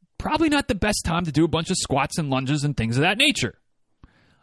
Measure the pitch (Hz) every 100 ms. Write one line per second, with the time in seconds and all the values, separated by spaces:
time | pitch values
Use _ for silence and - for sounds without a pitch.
0 | _ - - 302 320 285 - 202 208 202
1 | - 170 170 143 165 160 - 180 - 151
2 | 143 - 147 131 131 147 147 135 113 123
3 | 170 208 294 - 107 - _ _ _ _
4 | - _ _ _